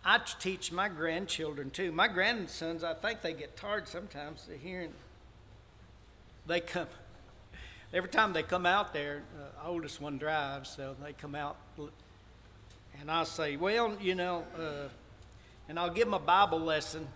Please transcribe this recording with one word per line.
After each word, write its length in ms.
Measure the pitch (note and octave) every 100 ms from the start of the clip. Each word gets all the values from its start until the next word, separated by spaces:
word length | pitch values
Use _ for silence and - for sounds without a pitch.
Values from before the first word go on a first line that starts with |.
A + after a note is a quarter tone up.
I 140 | F3+ G#3
t-, 160 | - -
teach 320 | F#3 F#3+ -
my 180 | F3 G3+
grandchildren 800 | E3 E3 E3 G3 - D#3 C#3+ C3+
too. 200 | C3+ F#3
My 160 | D#3+ G#3+
grandsons, 800 | F3+ G3+ A#3 F3 - D#3+ E3
I 100 | E3
think 280 | D#3+ G#3+ A3
they 100 | E3+
get 240 | D#3+ D3 -
tired 320 | G3+ G#3 -
sometimes 540 | F3 G3 C#3+ D3 D#3
to 140 | - -
hearing. 360 | E3+ F#3 E3 - - - - - - - - - - - - - - - D#3
They 140 | F3
come, 260 | F3 F3+ D#3+ - - - - - - - - - -
every 160 | F3 F#3
time 240 | - G#3+
they 120 | E3
come 220 | D#3+ F3 F3
out 260 | G3 G3+
there, 300 | D3+ D3 D3 F#3+ D#3
uh, 300 | C#3+ - D#3
oldest 320 | F3 D3 -
one 160 | C#3+ C#3
drives, 540 | D3+ D#3 C#3+ C#3 C3
so 240 | - C#3 C3+
they 100 | C#3+
come 220 | C#3 D3
out, 220 | C#3+ D3 - - -
l-, 140 | D3 - - - - - - - - - - C#3
and 100 | D3
I 140 | E3
say, 320 | D#3+ - D3+ C#3+
"Well, 400 | F#3 A3+ A#3 G3+
you 140 | F#3+
know," 300 | F#3 F3+ F3 D#3+ E3
uh, 320 | D#3+ C#3+ C#3+ - - - - - - - -
and 80 | D#3+
I'll 140 | F3
give 160 | E3+ A3
'em 80 |
a 60 | G3
Bible 400 | C#3+ F#3 G3 E3
lesson. 480 | D#3+ D#3 - D#3+ D3+